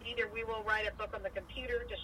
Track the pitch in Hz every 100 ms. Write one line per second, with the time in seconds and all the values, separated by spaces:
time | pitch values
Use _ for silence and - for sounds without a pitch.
0 | 233 240 214 220 226 220 214 214 214 202
1 | 214 202 196 190 185 - 254 240 240 196